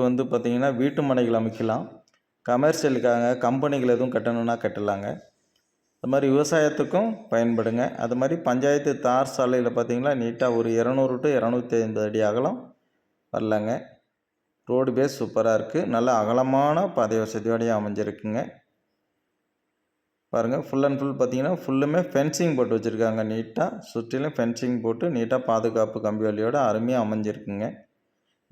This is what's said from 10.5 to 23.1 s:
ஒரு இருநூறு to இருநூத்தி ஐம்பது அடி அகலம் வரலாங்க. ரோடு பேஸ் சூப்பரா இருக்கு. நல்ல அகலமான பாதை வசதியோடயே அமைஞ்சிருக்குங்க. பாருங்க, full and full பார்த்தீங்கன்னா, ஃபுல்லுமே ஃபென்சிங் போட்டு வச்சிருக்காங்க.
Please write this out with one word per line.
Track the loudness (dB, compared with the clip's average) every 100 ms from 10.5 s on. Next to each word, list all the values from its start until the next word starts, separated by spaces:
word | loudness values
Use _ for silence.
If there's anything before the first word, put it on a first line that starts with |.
| 2
ஒரு | 2 2
இருநூறு | 2 2 0 0
to | 2 2
இருநூத்தி | 2 0 0 0 0
ஐம்பது | 0 0
அடி | 2 2
அகலம் | 2 0 -2 -10 _ _ _ _ _ _ -4
வரலாங்க. | 0 0 0 -4 -6 -20 _ _ _ _ _ _ -2
ரோடு | 0 2 2
பேஸ் | 0 -2
சூப்பரா | -4 0 2 2
இருக்கு. | 0 -4 0
நல்ல | 2 2 2
அகலமான | 2 2 2 2 2 2 0 0
பாதை | 0 0
வசதியோடயே | -2 -4 -2 0 2 0
அமைஞ்சிருக்குங்க. | -2 -4 -4 -4 -6 -4 -6 -12 _ _ _ _ _ _ _ _ _ _ _ _ _ _ _ _ -4
பாருங்க, | -2 0 -2 -2
full | 0 2
and | 0
full | -4 0
பார்த்தீங்கன்னா, | 0 0 -2 -2
ஃபுல்லுமே | -2 0 2 0 0
ஃபென்சிங் | 0 0 0 0 2
போட்டு | 2 0
வச்சிருக்காங்க. | -2 0 0